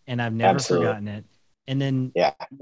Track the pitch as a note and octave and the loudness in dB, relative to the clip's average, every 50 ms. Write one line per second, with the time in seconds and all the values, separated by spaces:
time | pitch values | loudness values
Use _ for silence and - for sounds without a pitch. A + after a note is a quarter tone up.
0 | _ - B2 A#2+ A#2+ A#2 A2 A2+ A#2 - - - C3+ - F#2+ E2+ E2+ E2 - G#2+ | _ -6 -4 -2 -2 -2 0 2 4 4 4 4 2 2 2 2 2 2 0 -4
1 | G#2 G#2+ G#2 G#2+ A2 _ _ _ _ _ _ _ _ - C3+ C#3 C#3 C#3 C3+ C3 | -6 -8 -10 -10 -12 _ _ _ _ _ _ _ _ -4 -2 -2 0 0 0 0
2 | C3 B2+ - - F3 D3 - _ - - C3+ C#3 | -2 -2 0 0 0 0 0 _ -14 -16 -16 -18